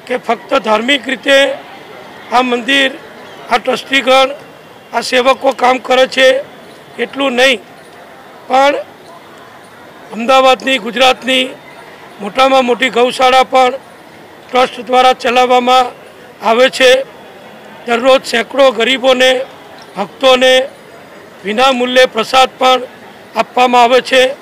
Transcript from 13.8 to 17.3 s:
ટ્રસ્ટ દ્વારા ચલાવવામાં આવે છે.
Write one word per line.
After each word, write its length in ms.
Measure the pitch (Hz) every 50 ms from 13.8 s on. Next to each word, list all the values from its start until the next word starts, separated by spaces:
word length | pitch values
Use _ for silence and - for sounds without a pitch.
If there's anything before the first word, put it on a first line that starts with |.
| - - - - - - - - - - - - -
ટ્રસ્ટ 420 | - - 247 262 - - - 233 196
દ્વારા 320 | 254 254 254 254 254 254
ચલાવવામાં 640 | - 254 233 247 254 247 247 247 247 247 254 262 254 247 - - - - - - - - - -
આવે 280 | - 208 226 233 254 262
છે. 220 | - - 262 254 254 262 269 - - - - -